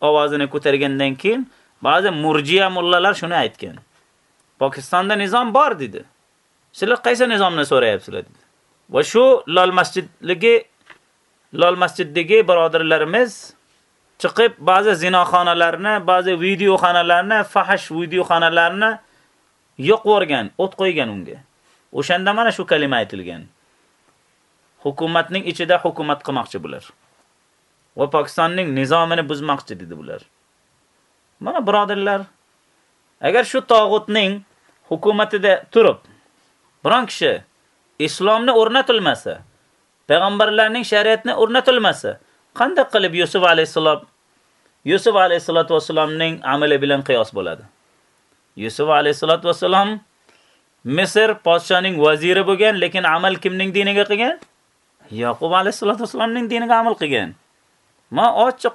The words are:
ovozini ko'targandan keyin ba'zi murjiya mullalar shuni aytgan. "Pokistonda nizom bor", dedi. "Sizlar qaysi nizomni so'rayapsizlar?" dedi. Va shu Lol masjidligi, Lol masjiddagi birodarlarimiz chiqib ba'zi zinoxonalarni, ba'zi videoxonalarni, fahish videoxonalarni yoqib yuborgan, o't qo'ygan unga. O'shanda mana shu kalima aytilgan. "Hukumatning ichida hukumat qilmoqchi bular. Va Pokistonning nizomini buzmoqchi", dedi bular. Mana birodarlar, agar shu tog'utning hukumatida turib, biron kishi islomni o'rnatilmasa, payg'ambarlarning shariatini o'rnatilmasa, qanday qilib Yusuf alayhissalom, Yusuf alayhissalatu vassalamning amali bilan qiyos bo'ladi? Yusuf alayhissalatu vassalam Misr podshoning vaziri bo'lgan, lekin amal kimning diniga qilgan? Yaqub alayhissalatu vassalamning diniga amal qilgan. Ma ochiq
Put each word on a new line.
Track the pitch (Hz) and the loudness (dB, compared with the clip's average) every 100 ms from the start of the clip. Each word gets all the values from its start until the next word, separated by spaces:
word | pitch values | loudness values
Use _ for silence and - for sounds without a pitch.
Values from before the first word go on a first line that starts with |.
ovozini | 151 151 147 147 139 | 2 2 2 -2 -4
ko'targandan | 147 147 139 143 135 139 | -2 0 0 0 -2 -4
keyin | 131 190 240 254 _ _ _ | -2 -2 -2 -4 _ _ _
ba'zi | 139 165 196 | 0 0 0
murjiya | 156 151 151 143 185 190 | -2 -2 -2 0 0 0
mullalar | 180 175 175 190 | 0 0 2 2
shuni | 202 165 170 | -2 -4 -2
aytgan. | 113 - 95 - _ _ _ _ _ _ _ _ | -4 -6 -16 -18 _ _ _ _ _ _ _ _
"Pokistonda | 139 139 135 180 196 208 | -6 -6 -6 -4 -2 -2
nizom | 196 233 240 | -2 -2 0
bor", | 226 294 190 | 2 2 0
dedi. | 123 95 - _ _ _ _ _ _ | -8 -12 -18 _ _ _ _ _ _
"Sizlar | - - - 240 | -6 -2 0 0
qaysi | 240 247 | 0 0
nizomni | 214 190 160 139 | 2 0 0 0
so'rayapsizlar?" | 135 117 98 - 95 | 2 2 0 -6 -12
dedi. | 90 _ _ _ _ _ _ | -14 _ _ _ _ _ _
Va | 135 | -2
shu | 151 220 262 254 - | 0 4 6 4 2
Lol | 175 185 180 | 2 2 2
masjidligi, | 165 185 - _ 165 180 226 233 - _ _ - _ _ _ _ _ | 0 -4 -10 _ -6 0 2 2 0 _ _ -20 _ _ _ _ _
Lol | 139 175 180 | 0 0 2
masjiddagi | 208 - 160 156 165 220 185 | -2 -2 -6 -4 2 2 4
birodarlarimiz | 175 165 160 160 156 151 208 240 - - _ _ _ _ _ _ _ | 4 2 0 0 0 0 0 0 -4 -20 _ _ _ _ _ _ _
chiqib | 175 196 226 - | -4 0 0 0
ba'zi | 156 185 208 180 | 2 2 4 0
zinoxonalarni, | 175 180 175 180 175 170 170 165 202 214 175 | 0 0 2 2 2 2 0 0 -2 -2 2
ba'zi | 185 185 175 | 0 2 -2
videoxonalarni, | 185 190 196 190 180 175 170 175 190 214 | -2 0 2 2 2 2 2 2 2 0
fahish | 208 202 180 180 - | 0 0 0 -2 -2
videoxonalarni | 160 170 180 175 165 165 170 170 190 220 214 _ _ _ _ _ _ _ - | -8 -4 -2 0 2 2 2 2 0 -2 -4 _ _ _ _ _ _ _ -6
yoqib | 139 220 208 | 0 0 2
yuborgan, | 208 175 135 101 - | 2 2 -2 -4 -4
o't | 190 - | -6 -2
qo'ygan | 190 156 117 | -2 -2 -4
unga. | 101 82 - _ _ _ _ _ | -6 -12 -16 _ _ _ _ _
O'shanda | - 139 180 190 | -8 -2 -2 0
mana | 214 233 | 0 -2
shu | - 185 | -2 -2
kalima | 160 143 123 | 0 0 -2
aytilgan. | 104 98 90 82 - _ _ _ _ _ _ _ _ _ _ _ _ _ | -4 -8 -12 -14 -18 _ _ _ _ _ _ _ _ _ _ _ _ _
"Hukumatning | 147 139 160 165 165 190 175 | -8 -6 -2 -2 -2 -6 -8
ichida | 170 170 170 | -6 0 0
hukumat | 170 156 151 143 - | 0 -4 -4 -6 -6
qilmoqchi | 135 110 98 | -6 -6 -10
bular. | 80 65 - _ _ _ _ _ _ _ _ _ _ - | -12 -14 -18 _ _ _ _ _ _ _ _ _ _ -6
Va | 143 | -2
Pokistonning | 151 147 - 165 180 175 135 | -2 -2 -2 -2 -2 -4 -4
nizomini | 135 165 165 165 147 | 0 0 0 -2 -4
buzmoqchi", | 147 151 139 - 92 | -6 -4 -6 -6 -16
dedi | 87 80 | -16 -16
bular. | 69 - - _ _ _ _ _ _ _ _ _ _ _ | -14 -16 -18 _ _ _ _ _ _ _ _ _ _ _
Mana | 190 339 202 | -8 -4 0
birodarlar, | 208 202 202 196 196 196 _ _ _ _ _ _ _ _ _ | 0 0 -2 -2 -4 -6 _ _ _ _ _ _ _ _ _
agar | 143 220 | 0 0
shu | 233 262 | 0 -2
tog'utning | - 226 208 214 208 214 196 202 - _ _ _ _ | 2 4 4 0 0 0 0 -4 -12 _ _ _ _
hukumatida | 165 208 208 214 208 196 185 - | -2 0 2 0 0 2 2 2
turib, | 233 202 110 _ _ _ _ _ _ _ _ | 4 4 4 _ _ _ _ _ _ _ _
biron | 151 240 233 | 0 0 0
kishi | - 156 95 - _ _ _ _ - | -2 -2 -2 -6 _ _ _ _ -6
islomni | 151 - 190 220 247 226 | -6 -2 2 2 4 4
o'rnatilmasa, | 220 254 262 226 170 120 - 80 - _ _ _ _ _ - | 4 4 2 2 0 -2 -6 -12 -14 _ _ _ _ _ 0
payg'ambarlarning | 156 196 202 214 214 220 240 240 | 2 2 2 2 2 0 -2 -2
shariatini | 208 214 220 247 - | 0 2 0 0 0
o'rnatilmasa, | 220 247 254 247 202 143 110 - _ _ _ - | 2 2 2 2 2 -2 -6 -10 _ _ _ -2
qanday | 247 349 254 | 0 0 0
qilib | 220 185 | 0 0
Yusuf | 170 170 196 180 | 0 -2 2 4
alayhissalom, | 165 156 165 156 151 - _ _ _ _ _ _ _ | 4 2 0 0 0 -4 _ _ _ _ _ _ _
Yusuf | 143 190 220 202 | -4 0 2 2
alayhissalatu | 185 175 170 165 165 | 2 2 0 -2 0
vassalamning | 160 151 156 151 156 165 160 | 0 -2 -2 -2 -2 -4 -4
amali | 131 143 147 143 | -4 -2 0 0
bilan | 139 139 135 | 0 -2 0
qiyos | 123 107 101 | 0 0 -4
bo'ladi? | 87 82 - _ _ _ _ _ _ _ _ - | -8 -10 -16 _ _ _ _ _ _ _ _ -12
Yusuf | 110 - 151 | -10 -4 0
alayhissalatu | 147 147 143 160 170 170 | 2 2 0 0 0 0
vassalam | 170 180 190 202 214 - _ _ _ _ _ _ _ | -2 0 2 0 -4 -12 _ _ _ _ _ _ _
Misr | 120 156 190 214 220 214 | -6 -4 -2 2 0 0
podshoning | 165 170 - 180 190 170 | 0 0 2 0 0 2
vaziri | 151 151 165 185 185 | 2 2 2 0 0
bo'lgan, | 185 220 196 | 2 2 2
lekin | 175 185 | -2 0
amal | 175 165 185 | 0 0 0
kimning | 175 185 185 190 | -2 -4 -4 -4
diniga | 185 196 202 202 | -2 0 0 0
qilgan? | 208 240 339 - _ _ _ _ _ _ | 0 -2 -4 -10 _ _ _ _ _ _
Yaqub | 107 120 113 165 | -6 -4 -4 0
alayhissalatu | 180 196 - 202 226 226 | 0 0 -2 -4 -4 -6
vassalamning | 254 226 240 226 | -6 -4 -4 -4
diniga | 233 233 226 | -4 0 0
amal | 226 | 0
qilgan. | 214 156 123 87 - _ _ _ _ _ _ _ | -2 -2 -2 -4 -8 _ _ _ _ _ _ _
Ma | 131 233 202 247 | 0 0 2 0
ochiq | 247 240 | 0 -6